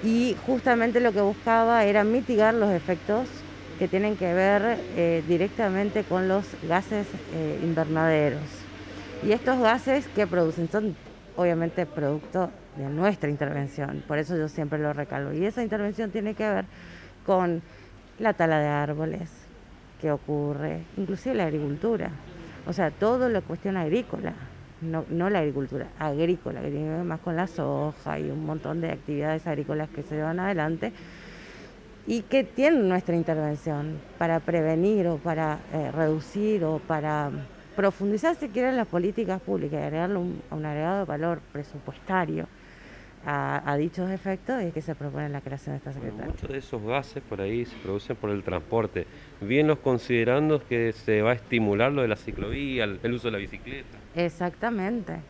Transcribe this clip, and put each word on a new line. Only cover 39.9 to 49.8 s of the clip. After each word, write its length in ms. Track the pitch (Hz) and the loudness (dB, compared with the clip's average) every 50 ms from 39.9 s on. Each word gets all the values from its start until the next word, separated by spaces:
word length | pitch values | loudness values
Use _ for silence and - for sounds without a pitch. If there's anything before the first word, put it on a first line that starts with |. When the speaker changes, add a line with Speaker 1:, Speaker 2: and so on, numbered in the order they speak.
| 147 160 170 185 202 | -2 -2 0 0 0
Speaker 1:
un, 260 | 185 175 180 - - - - | 0 0 -2 -4 -6 -8 -8
un 120 | - 156 151 | -8 -6 -4
agregado 360 | 151 147 147 156 170 190 202 | -4 -2 -2 0 0 0 0
de 60 | 196 | -2
valor 340 | 156 - 147 160 170 170 147 - - | -2 -2 -2 0 -2 -2 -2 -6 -10
presupuestario 920 | - 143 147 - - 147 - - 139 - - - 190 185 175 151 160 160 165 - - - - - - - - - - - - - - - - | -10 -10 -10 -8 -12 -12 -10 -10 -12 -12 -6 0 0 0 2 0 -2 -4 -6 -8 -12 -20 -20 -20 -20 -20 -20 -20 -20 -20 -20 -20 -20 -12 -6
a, 440 | 147 147 143 139 139 143 143 - 143 | -4 -2 -2 0 -2 -2 -2 -2 0
a 60 | 143 | 0
dichos 340 | 143 151 170 170 190 180 185 | 0 0 -2 -2 -4 -4 -4
efectos, 520 | 190 180 - 196 190 190 - - 262 254 | -4 -4 -4 -4 -6 -4 -4 -4 -2 -2
es 120 | 202 170 165 | -2 -4 -4
que 80 | 151 | -6
se 140 | 156 - 156 | -6 -6 -8
propone 320 | - 143 147 135 147 151 | -6 -6 -6 -6 -4 -6
la 140 | 147 143 139 | -4 -6 -6
creación 320 | - 131 139 139 - 147 143 | -8 -8 -10 -8 -8 -8 -8
de 40 | 135 | -8
esta 100 | - 135 | -8 -10
Speaker 2:
Bueno, 160 | 135 135 120 | -10 -8 -8
Speaker 1:
secretaría. 280 | 120 107 107 - 151 170 | -8 -8 -8 -8 -8 -8
Speaker 2:
muchos 160 | - - - | -6 -6 -6
de 80 | 135 135 | -6 -8
esos 220 | 135 - - 117 | -8 -6 -8 -6
gases 400 | 104 110 123 139 131 - - 143 | -2 -2 -2 -2 -2 -4 -12 -12
por 200 | - - 113 98 | -10 -8 -6 -4
ahí 240 | 98 98 110 120 120 | -4 -2 -2 -2 -4
se 100 | 113 - | -6 -10
producen 380 | - - 92 98 101 - - 127 | -10 -6 -4 -4 -4 -4 -6 -8
por 140 | - - 104 | -4 -2 -2
el 120 | 101 101 | -2 -2
transporte. 640 | 90 - 90 87 78 - - 117 110 101 - 92 82 - - - - - - - | -2 -2 -4 -4 -4 0 0 0 0 0 -2 -6 -6 -6 -12 -20 -20 -20 -14 -10
Bien 260 | 101 98 123 143 151 | -4 0 2 4 4
los 120 | 156 156 | 4 2
considerando 880 | 143 | 2